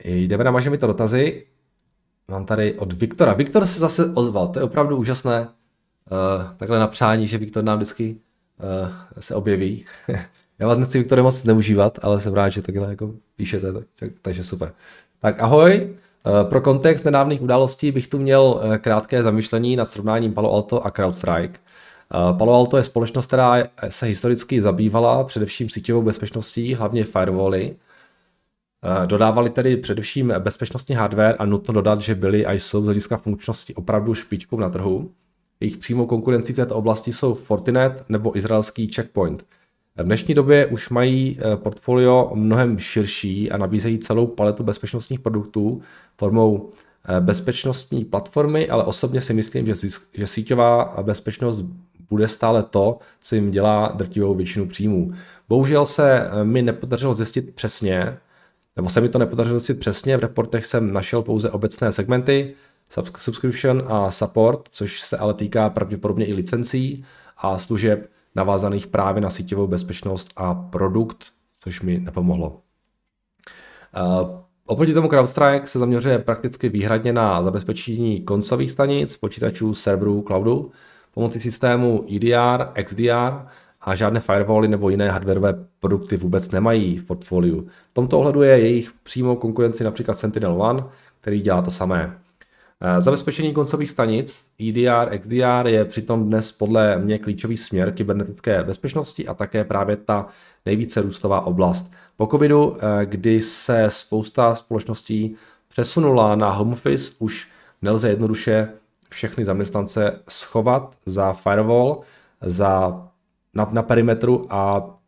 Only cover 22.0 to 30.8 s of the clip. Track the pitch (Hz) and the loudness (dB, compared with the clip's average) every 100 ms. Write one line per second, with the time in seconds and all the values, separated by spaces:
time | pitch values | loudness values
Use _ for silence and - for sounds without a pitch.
22 | _ 90 90 90 110 123 123 135 123 117 | _ 0 2 4 6 6 6 2 2 -2
23 | 117 - 127 131 127 123 120 - 113 - | -2 -2 0 2 4 4 2 -6 -10 -4
24 | 117 98 120 120 - 127 104 92 110 110 | -4 -2 0 -2 0 2 2 2 2 2
25 | 117 123 131 113 104 - 113 - 92 117 | 4 2 0 -4 -6 -4 -8 -6 -2 0
26 | 110 104 104 113 107 - 117 123 107 117 | 0 -2 -6 -8 -8 -6 -4 -4 -2 -2
27 | 107 95 92 92 95 95 - - _ _ | -2 0 0 0 0 0 -4 -10 _ _
28 | _ _ _ _ _ _ _ _ 87 95 | _ _ _ _ _ _ _ _ -4 -2
29 | 90 101 110 113 120 127 127 123 - 104 | 0 2 4 4 0 0 0 0 -2 -6
30 | 104 139 127 92 98 - - 123 | -4 -2 -2 0 -4 -6 -8 -8